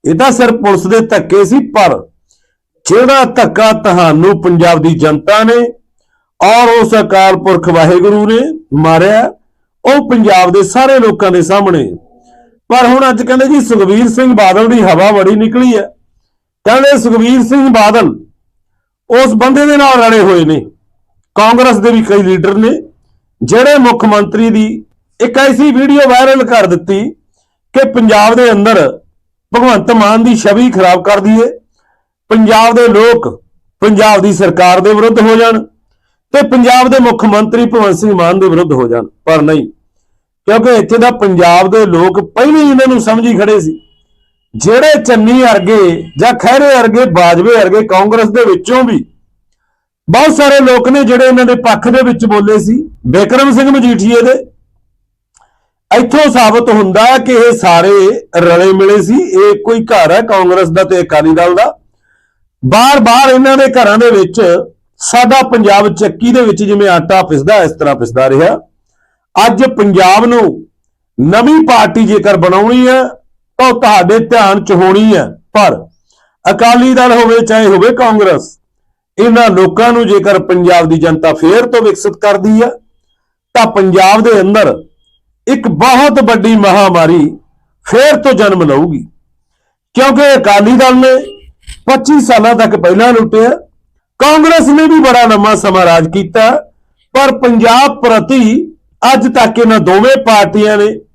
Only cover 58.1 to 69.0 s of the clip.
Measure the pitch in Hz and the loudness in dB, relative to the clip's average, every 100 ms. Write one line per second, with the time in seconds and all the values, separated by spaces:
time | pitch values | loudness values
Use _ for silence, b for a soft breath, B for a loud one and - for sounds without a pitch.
58.1 | 233 - 170 170 170 190 190 190 208 165 | -2 -6 -2 0 2 2 2 2 0 0
59.1 | 262 359 185 208 202 214 226 226 214 156 | -2 -2 0 0 0 -4 -4 -2 0 2
60.1 | 190 226 196 180 185 175 170 185 180 175 | 0 0 -2 0 0 -2 -2 -2 -2 -2
61.1 | 151 160 160 175 180 233 - _ _ _ | -2 0 0 0 0 -2 -6 _ _ _
62.1 | _ _ _ _ _ 127 208 262 285 226 | _ _ _ _ _ -2 0 2 2 2
63.1 | 240 269 254 269 269 269 254 208 214 233 | 2 2 2 2 2 0 0 0 2 2
64.1 | 202 185 165 185 175 - _ _ _ - | 2 -2 -2 0 -2 -4 _ _ _ -4
65.1 | 240 247 262 254 240 208 196 208 165 202 | 0 2 0 0 0 2 2 0 -2 -6
66.1 | - 240 247 233 170 202 202 196 175 165 | -4 -2 0 0 -2 -2 0 0 0 0
67.1 | 190 185 151 147 214 160 - 143 131 117 | -2 0 -4 0 0 0 -4 -4 -4 -4
68.1 | 123 131 135 170 - _ _ _ _ | -2 0 0 0 -2 _ _ _ _